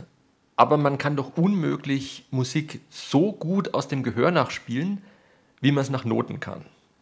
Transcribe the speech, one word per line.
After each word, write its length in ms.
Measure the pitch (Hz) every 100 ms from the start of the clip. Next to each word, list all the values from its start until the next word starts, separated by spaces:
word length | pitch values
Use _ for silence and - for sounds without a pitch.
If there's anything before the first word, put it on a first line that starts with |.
| - _ _ _ _ -
aber 220 | 123 147
man 200 | 143 139
kann 180 | 143 143
doch 220 | 135 -
unmöglich 880 | 185 202 147 143 143 139 135 - -
Musik 500 | 131 127 160 151 - -
so 420 | - - 139 190
gut 440 | 196 156 196 - 135
aus 120 | 143
dem 140 | 139
Gehör 300 | 123 107 147
nachspielen, 720 | 170 120 - - 120 180 202 - - _ _ _ _
wie 100 | 131
man's 200 | 143 131
nach 120 | 131
Noten 360 | 117 113 113 104
kann. 260 | - 87 - _ _ _